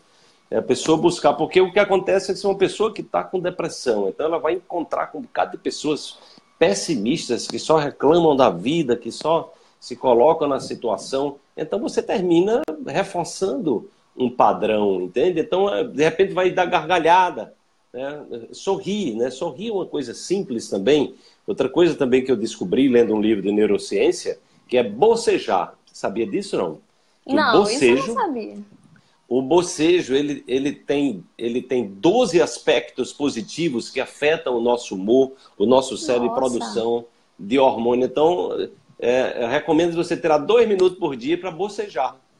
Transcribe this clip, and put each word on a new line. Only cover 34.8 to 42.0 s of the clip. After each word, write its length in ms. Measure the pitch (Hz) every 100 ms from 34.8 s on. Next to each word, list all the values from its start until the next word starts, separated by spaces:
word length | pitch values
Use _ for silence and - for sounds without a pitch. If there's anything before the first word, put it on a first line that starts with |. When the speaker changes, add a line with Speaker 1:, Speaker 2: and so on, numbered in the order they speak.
| - 98
Speaker 1:
humor, 380 | 98 127 135 - _ -
o 80 | 107
nosso 320 | 127 131 104
cérebro 300 | - 123 120
e 20 |
Speaker 2:
Nossa. 100 | 117
Speaker 1:
produção 680 | 127 117 113 113 113 120 117 _ _ -
de 200 | 101 131
hormônio. 480 | 131 117 117 123 127
Então, 640 | 135 156 180 180 - - - _ -
é, 440 | 117 127 117 -
eu 40 | 117
recomendo 480 | 143 156 156 170 170
você 200 | 165 165
tirar 220 | 165 151
dois 280 | 143 233 220
minutos 320 | 196 185 180
por 160 | 165 131
dia 220 | 127 170
pra 120 | 180
bocejar. 640 | 160 202 208 208 160